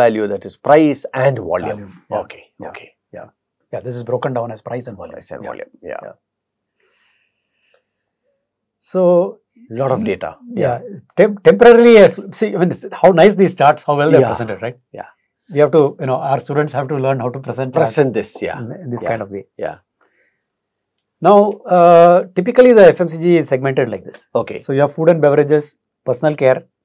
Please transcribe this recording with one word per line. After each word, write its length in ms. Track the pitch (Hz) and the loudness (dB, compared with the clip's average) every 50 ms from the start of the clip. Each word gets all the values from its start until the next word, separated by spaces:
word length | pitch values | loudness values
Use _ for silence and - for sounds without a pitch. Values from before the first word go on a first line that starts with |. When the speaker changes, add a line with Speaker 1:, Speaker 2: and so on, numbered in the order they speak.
Speaker 1:
value, 260 | 120 117 110 107 107 101 101 | 2 2 0 -2 -4 -6 -6
that 120 | 95 - 98 | -8 -10 -14
is 80 | - - - 135 | -18 -6 0 2
price 320 | 147 160 160 151 135 - - - - 131 127 | 2 4 4 2 -2 -4 -10 -10 -6 -2 -2
and 160 | 139 131 113 | -2 -2 -4
volume. 320 | 87 82 85 90 - - | -6 -6 -6 -6 -6 -8
Speaker 2:
Volume, 320 | 107 104 101 95 90 87 _ - | -10 -12 -14 -20 -20 -20 _ -10
yeah. 80 | 98 104 | -10 -10
Speaker 1:
Okay. 240 | 90 - - - - _ _ - | -10 -10 -18 -20 -20 _ _ -20
Speaker 2:
Yeah. 80 | - - | -20 -20
Speaker 1:
Okay. 200 | - - - - _ _ _ _ - | -20 -20 -20 -20 _ _ _ _ -20
Speaker 2:
Yeah. 80 | - - - _ _ _ _ _ _ _ _ - | -20 -20 -20 _ _ _ _ _ _ _ _ -14
Yeah. 80 | 107 - | -14 -12
This 80 | 123 120 123 | -12 -12 -12
is 20 | 117 110 | -10 -8
broken 200 | 123 123 - 147 131 120 | -6 -6 -6 -6 -6 -6
down 120 | 117 117 113 | -8 -10 -12
as 40 | 110 - - | -14 -14 -12
price 180 | 120 127 123 | -12 -12 -12
and 80 | 123 107 | -14 -16
volume. 180 | 98 87 80 78 | -18 -18 -20 -20
Speaker 1:
Price 140 | - - - | -20 -20 -18
and 120 | - 62 - | -18 -16 -16
Speaker 2:
Yeah. 60 | - | -16
Speaker 1:
volume. 220 | 60 50 - - _ _ | -14 -16 -16 -18 _ _
Yeah. 180 | - 82 - - - - | -16 -14 -14 -14 -14 -18
Speaker 2:
Yeah. 40 | - _ _ _ _ _ _ _ _ _ _ _ _ _ _ _ _ _ _ _ _ _ _ _ _ _ _ _ _ _ _ _ _ _ _ _ _ _ _ _ _ _ _ _ _ _ _ _ _ _ _ _ _ | -20 _ _ _ _ _ _ _ _ _ _ _ _ _ _ _ _ _ _ _ _ _ _ _ _ _ _ _ _ _ _ _ _ _ _ _ _ _ _ _ _ _ _ _ _ _ _ _ _ _ _ _ _
So 640 | _ - - - 185 185 175 180 170 180 196 - _ _ _ _ _ _ - | _ -14 -8 -2 0 2 2 2 2 0 -2 -6 _ _ _ _ _ _ -12
Speaker 1:
Lot 200 | 110 117 135 131 | -8 -6 -4 -4
of 120 | 127 107 110 | -4 -4 -4
data. 340 | - 95 87 - 80 82 _ 247 240 - | -6 -6 -6 -8 -12 -14 _ -18 -12 -8
Speaker 2:
Yeah. 260 | 202 - - 120 117 - | -6 -4 -4 -4 -6 -10
Speaker 1:
Yeah. 120 | - 202 - - _ _ | -16 -18 -20 -20 _ _
Speaker 2:
Tem-, 220 | - 190 214 208 - - 165 | 0 0 0 0 0 2 2
temporarily, 480 | 185 202 233 240 233 233 233 240 233 | 4 6 8 8 8 8 8 8 8
as, 220 | 214 196 165 - - - - | 8 6 6 4 0 -14 -14
see, 240 | - - 220 208 202 | -10 -8 -6 -4 -2
I 20 | 190 | -2
mean, 120 | 180 175 113 - - - - - | -2 -2 -4 -6 -12 -16 -4 2
how 80 | - 180 190 165 170 | 2 4 6 6 4
nice 120 | 214 196 | 4 4
these 200 | 175 196 170 180 | 2 0 0 0
charts, 280 | - 139 143 151 - - | 2 2 2 2 0 -2
how 120 | - 147 | -4 -2
well 140 | 143 143 151 | -2 0 2
they're 100 | 143 143 | 4 2
Speaker 1:
Yeah. 80 | 131 117 | 2 2
Speaker 2:
presented, 320 | 113 - 117 107 101 92 | -2 -6 -8 -8 -10 -10
right? 180 | - 120 123 _ _ _ | -10 -12 -12 _ _ _
Speaker 1:
Yeah. 180 | - - - - _ _ _ _ _ _ _ - 180 | -18 -18 -18 -18 _ _ _ _ _ _ _ -6 -2
Speaker 2:
We 60 | 139 | 0
have 120 | 147 139 | 0 2
to, 100 | 131 160 147 139 143 - | 4 2 2 2 -2 -6
you 60 | 147 | -8
know, 80 | 131 127 | -6 -6
our 240 | - - 139 135 131 | -6 -4 -4 -4 -6
students 340 | - - 139 147 151 147 - | -6 -6 -4 -4 -4 -4 -6
have 140 | 143 143 | -8 -8
to 100 | 127 156 135 127 | -6 -6 -4 -4
learn 140 | 135 139 131 | -4 -4 -4
how 100 | 117 123 | -6 -8
to 100 | 117 135 | -10 -10
present 340 | 135 127 113 120 135 131 123 | -12 -12 -10 -10 -8 -4 -2
charts 200 | 160 165 - - | -2 -2 -2 0
Speaker 1:
Present 180 | 160 143 131 107 | -2 -2 -2 -2
this, 280 | 110 98 - - - | -6 -8 -8 -10 -12
yeah. 180 | 104 82 85 135 | -10 -10 -10 -10
Speaker 2:
in, 120 | 120 117 - - 180 | -14 -14 -16 -14 -14
in 60 | 131 | -12
this 120 | 120 110 - | -10 -8 -8
Speaker 1:
Yeah. 60 | 80 | -8
Speaker 2:
kind 120 | 117 110 | -8 -8
of 80 | 101 98 | -10 -12
way. 160 | 98 98 95 _ _ | -14 -16 -16 _ _
Speaker 1:
Yeah. 200 | - 104 80 76 - _ _ _ _ _ _ _ _ _ _ _ _ _ _ _ _ _ _ _ _ _ _ _ _ _ _ _ - | -12 -10 -10 -12 -14 _ _ _ _ _ _ _ _ _ _ _ _ _ _ _ _ _ _ _ _ _ _ _ _ _ _ _ -4
Speaker 2:
Now, 140 | 160 175 208 202 202 208 208 - - - 180 | 0 2 4 4 2 0 -2 -8 -6 -2 2
uh, 460 | 180 170 175 175 170 170 175 175 185 - - - | 4 6 6 6 8 8 6 6 4 0 -2 -6
typically 360 | 190 180 233 240 - 254 254 240 | -6 -4 0 4 4 6 6 8
the 120 | 214 196 | 8 8
F 140 | 170 147 - 180 | 6 6 4 -2
M 40 | 165 160 | -6 -6
C 60 | 165 160 | -4 0
G 140 | 175 175 165 | 0 2 2
is 80 | 151 - 139 | 0 0 -4
segmented 360 | 131 131 139 135 143 131 117 | -4 -2 -2 -2 -2 -4 -4
like 140 | 104 95 - | -4 -10 -14
this. 220 | - - - - _ - 120 | -16 -20 -20 -12 _ -6 -6
Speaker 1:
Okay. 180 | 113 - 107 - | -6 -6 -10 -12
Speaker 2:
So 140 | - - 139 | -10 -6 -2
you 80 | 135 | -2
have 120 | 143 143 143 | -2 -2 -2
food 160 | - 160 165 | -2 0 0
and 120 | 175 160 | 2 2
beverages, 560 | 147 147 139 147 147 139 151 151 147 - - _ _ _ _ _ - | 2 2 2 2 2 2 0 -2 -2 -4 -12 _ _ _ _ _ -8
personal 300 | - 127 - - 156 151 147 143 | -8 -6 -2 -2 -4 -2 0 2
care, 200 | 131 131 120 - _ _ _ _ | 0 0 0 -4 _ _ _ _